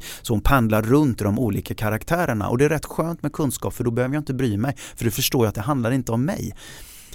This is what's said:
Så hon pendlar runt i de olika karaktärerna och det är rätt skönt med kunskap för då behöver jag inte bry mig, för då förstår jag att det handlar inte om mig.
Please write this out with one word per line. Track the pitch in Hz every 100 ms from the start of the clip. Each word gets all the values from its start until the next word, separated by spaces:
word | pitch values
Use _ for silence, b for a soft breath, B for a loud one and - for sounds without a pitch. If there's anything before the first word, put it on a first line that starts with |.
| B B
Så | -
hon | 110
pendlar | - 139 113 107
runt | 110 143 151 110
i |
de | 101 104
olika | 120 101 - -
karaktärerna | 107 110 - 170 165 107 95
och | 123
det | 147
är |
rätt | 156 -
skönt | - 160 170
med | 147
kunskap | - 143 - 101
för | -
då | 120
behöver | 117 127 147
jag |
inte | 147
bry | 127 131 104
mig, | 131 139 B B
för | 117
då |
förstår | 120 - 139 110
jag |
att | 104
det |
handlar | 104 139 113
inte | 131 120
om | 113 143
mig. | 220 - - B B B B B